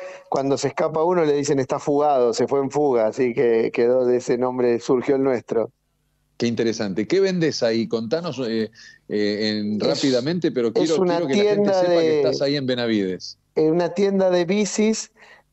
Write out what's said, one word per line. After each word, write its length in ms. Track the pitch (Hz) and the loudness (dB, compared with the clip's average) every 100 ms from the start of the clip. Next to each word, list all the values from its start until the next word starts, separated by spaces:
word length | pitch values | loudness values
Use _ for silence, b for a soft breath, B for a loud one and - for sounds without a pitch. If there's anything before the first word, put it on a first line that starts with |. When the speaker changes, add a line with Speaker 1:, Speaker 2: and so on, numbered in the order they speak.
| B B B | B B B
Speaker 1:
cuando 280 | 143 139 135 | -4 0 0
se 120 | 135 | -2
escapa 340 | - 160 160 | -2 -2 0
uno 200 | 165 180 156 | 0 2 2
le 80 | |
dicen, 260 | 147 139 143 | 0 0 -2
"Está 180 | 127 143 | -2 -4
fugado, 560 | - 143 147 135 120 | -2 2 2 4 2
se 140 | 110 120 | 2 0
fue 120 | 139 | 0
en 120 | 135 | 0
fuga", 340 | 143 147 120 110 | 0 2 2 2
así 280 | 110 127 120 | 0 0 2
que 340 | 120 113 113 | 2 4 2
quedó 340 | - 120 127 123 | 2 2 2 2
de 120 | 123 | 0
ese 200 | 120 123 | 0 -2
nombre, 400 | 127 127 123 117 | 0 0 0 0
surgió 360 | - 131 123 135 | 0 0 2 0
el 80 | |
nuestro. 460 | 135 120 - 117 110 _ _ _ _ _ _ - | 2 0 -2 -4 -4 _ _ _ _ _ _ -6
Speaker 2:
Qué 100 | 117 | -4
interesante. 580 | 117 117 104 104 92 104 | 0 -2 -2 -4 -4 -2
¿Qué 140 | 185 | 0
vendés 420 | 196 185 160 - | 0 0 -2 0
ahí? 240 | 117 113 110 | 0 0 -2
Contanos, 520 | 113 113 160 175 123 120 | -4 -4 -4 -4 -6 -4
eh, 240 | 113 107 B B B B | -4 -4 B B B B
eh, 400 | 104 104 104 107 107 | -2 -2 -2 -2 -2
en, 200 | 104 104 | -4 -2
Speaker 1:
Es, 80 | 120 | -2
Speaker 2:
rápidamente, 640 | 139 139 127 131 175 160 | 0 0 0 0 -2 -2
pero 220 | 123 117 | 0 -2
Speaker 1:
es 0 | - | 0
Speaker 2:
quiero, 180 | 160 165 | 0 0
Speaker 1:
una 200 | 180 170 | 0 0
Speaker 2:
quiero 100 | 175 | 0
que 80 | 202 | 0
la 80 | |
gente 280 | 208 202 202 | 2 2 2
Speaker 1:
tienda 20 | |
Speaker 2:
sepa 280 | 185 180 170 | 2 2 2
que 80 | 160 | 2
Speaker 1:
de 120 | 151 | 2
Speaker 2:
estás 200 | 147 139 | 0 0
ahí 140 | 143 147 | -2 -2
en 100 | 131 | -2
Benavides. 720 | 123 120 107 95 90 - - _ - | -2 0 0 0 -4 -10 -20 _ 0
Speaker 1:
es 140 | 156 | 2
una 220 | 170 170 | 2 0
tienda 360 | 175 196 196 185 | 0 0 2 2
de 160 | 180 170 | 2 0
bicis 640 | 208 202 - 214 220 - _ B B B | 0 0 0 0 0 -6 _ B B B